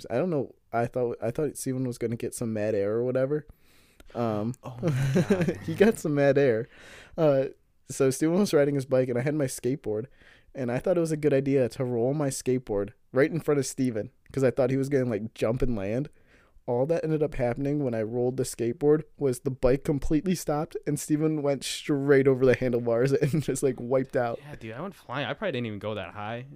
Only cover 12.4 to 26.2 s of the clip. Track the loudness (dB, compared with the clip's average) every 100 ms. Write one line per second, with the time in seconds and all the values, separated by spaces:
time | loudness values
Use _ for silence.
12.4 | 0 -2 0 -2 -4 -8 _ 2 2 2
13.4 | 0 0 0 -2 -2 -2 -6 _ _ 0
14.4 | 0 2 2 0 0 0 0 -2 -6 -4
15.4 | -2 0 0 0 -2 -4 -6 -10 _ _
16.4 | _ -12 -4 0 0 0 0 0 -2 0
17.4 | -2 -2 -2 -2 -2 -2 -2 -2 -2 -2
18.4 | -4 -4 -4 2 4 4 0 -4 -2 -2
19.4 | -4 2 2 2 2 0 2 0 0 -2
20.4 | -2 -4 -4 -6 -4 -4 -2 0 0 0
21.4 | 0 -2 -4 -6 -2 0 6 6 6 4
22.4 | 4 4 2 0 0 2 2 2 2 0
23.4 | -2 -2 -2 -2 -2 -2 0 -2 -2 -6
24.4 | -12 -16 -14 -12 -14 -14 -10 -6 -6 -6
25.4 | -4 -4 -4 -6 -6 -8 -8 -10